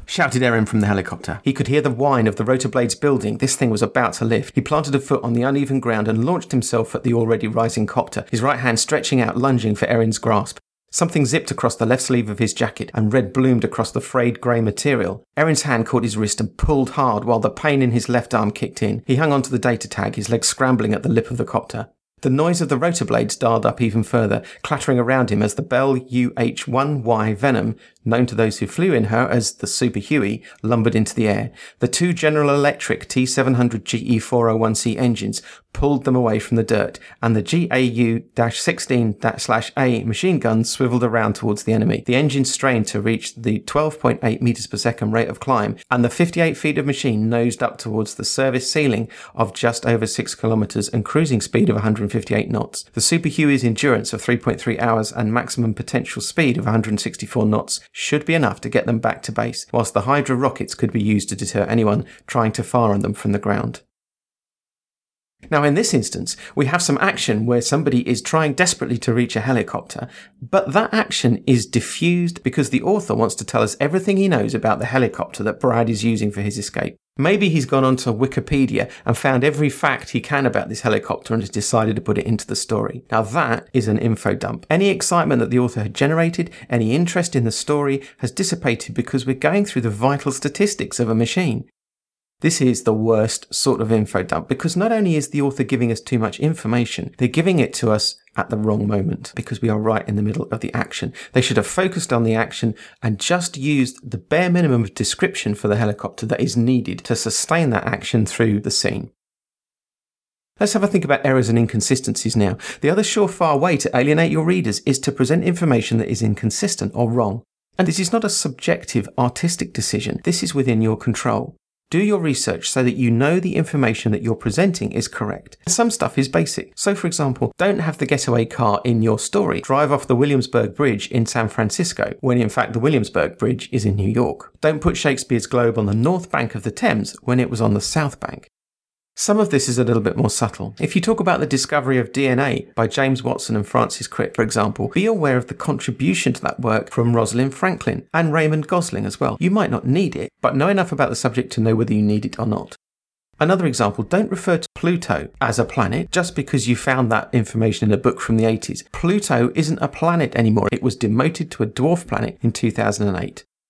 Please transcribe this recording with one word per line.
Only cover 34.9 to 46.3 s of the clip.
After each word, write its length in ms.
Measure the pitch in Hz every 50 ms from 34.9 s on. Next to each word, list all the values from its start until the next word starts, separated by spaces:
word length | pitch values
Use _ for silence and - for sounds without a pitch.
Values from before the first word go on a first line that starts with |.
| 110 -
engines 440 | 131 123 117 107 107 104 107 - - - - - _ _ -
pulled 320 | - - 143 143 131 -
them 100 | 139 127
away 220 | 127 123 113 110 110
from 180 | 107 - 120
the 80 | 113 110
dirt, 360 | - 117 104 107 - - - - - - -
and 140 | - 117 113
the 60 | 110
G 260 | 101 - - 170 170 170
A 100 | - 127
U 380 | 131 123 113 117 120 117 113 113 - - -
dash 260 | - 117 117 113 -
sixteen 560 | - - 165 - - - 127 123 117 110 101 -
dash 520 | - 113 110 - - - 120 113 113 - -
A 280 | - 135 127 120 110 -
machine 340 | 113 107 - - 185 180 139
guns 300 | - 117 110 110 113 -
swiveled 340 | - - 131 123 117 123 120
around 300 | 120 110 117 110 110 104
towards 300 | - - 107 104 104 -
the 100 | - 110
enemy. 300 | 110 107 107 110 110 -
The 100 | - 120
engine 300 | 127 151 147 127 139 135
strained 420 | 131 - - - 135 123 113 107 -
to 140 | - 104
reach 340 | 101 113 113 110 - - -
the 240 | - 113 113 110 104
twelve 400 | - - - 147 151 156 151 -
point 220 | - 123 120 120 -
eight 180 | 117 110 -
meters 260 | 123 120 117 - - -
per 100 | - 107
second 340 | - 120 117 - 117 110
rate 160 | 107 113 117 -
of 140 | - -
climb, 340 | - 139 131 113 104 107 107 - - -
and 140 | 127 123 120
the 40 | 117
fifty-eight 460 | - - 175 170